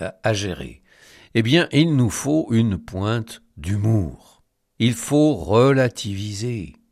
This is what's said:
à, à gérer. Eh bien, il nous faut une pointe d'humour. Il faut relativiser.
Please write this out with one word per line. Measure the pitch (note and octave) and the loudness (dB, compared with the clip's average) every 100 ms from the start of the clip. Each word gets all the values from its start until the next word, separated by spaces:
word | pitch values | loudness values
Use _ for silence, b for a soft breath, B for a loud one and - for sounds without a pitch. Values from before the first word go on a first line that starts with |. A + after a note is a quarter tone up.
à, | - - | -12 -4
à | A2 | -2
gérer. | G2+ G2 E2 - - b b b b b | -2 -4 -8 -12 -16 b b b b b
Eh | A2+ | -2
bien, | A2+ E3 - | 2 2 2
il | C#3+ E3 | 2 4
nous | C#3 A2+ | 2 2
faut | - C#3 D#3 D#3+ | -2 -2 -2 2
une | A2+ A2+ F2 | 0 2 -2
pointe | - F#2 G2+ A#2 A2 - _ - | -6 -6 -4 -4 -6 -16 _ -12
d'humour. | D#2+ G2+ A2 A2 D#2 - _ _ _ _ _ - | -6 -2 2 2 0 -8 _ _ _ _ _ -2
Il | A#2+ | -2
faut | A#2 - D3 D3+ | -2 0 4 4
relativiser. | G#2+ E2 A2 C3+ C3+ B2+ - G#2 G2 G#2 G2+ B2 A#2 E2 - _ | 2 2 4 6 4 2 -2 -8 -6 -8 -8 -8 -8 -10 -16 _